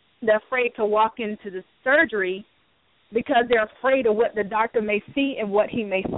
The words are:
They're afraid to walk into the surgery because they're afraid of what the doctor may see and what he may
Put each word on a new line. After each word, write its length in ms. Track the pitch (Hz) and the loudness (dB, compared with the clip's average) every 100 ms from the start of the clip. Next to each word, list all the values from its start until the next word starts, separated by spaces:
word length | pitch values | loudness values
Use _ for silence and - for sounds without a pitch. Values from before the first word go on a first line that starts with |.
| _ _ | _ _
They're 160 | 220 214 - | 0 0 0
afraid 260 | 254 240 240 | -2 -2 -2
to 100 | 214 | 0
walk 280 | 208 220 - | 2 2 -2
into 320 | 220 214 208 | -8 -8 -10
the 140 | 185 - _ | -14 -14 _
surgery 640 | - 285 320 214 185 190 208 _ _ _ _ _ _ | 2 2 2 0 -2 -4 -10 _ _ _ _ _ _
because 320 | 214 240 247 240 | -6 0 2 2
they're 200 | 233 214 - | 2 0 -2
afraid 280 | 254 269 233 | 0 2 2
of 100 | 208 | 2
what 200 | 233 214 | 0 -2
the 80 | |
doctor 380 | 202 214 226 240 | -4 -2 -2 -2
may 200 | 208 208 - | -2 -2 -4
see 220 | - 277 262 | -2 -2 -2
and 120 | 208 | -2
what 180 | 202 214 | 0 0
he 140 | 240 | -2
may 200 | 208 190 190 | -4 -4 -4